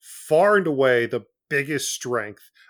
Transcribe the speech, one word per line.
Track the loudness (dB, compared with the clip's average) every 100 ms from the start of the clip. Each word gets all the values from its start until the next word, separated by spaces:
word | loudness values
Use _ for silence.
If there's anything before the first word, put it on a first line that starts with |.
far | -20 -20 0 2 4 2
and | 2
away | 2 2 2 0
the | -4 -8 _ _
biggest | -4 -4 -4 -6
strength | -8 -6 -6 -6 -14 _ _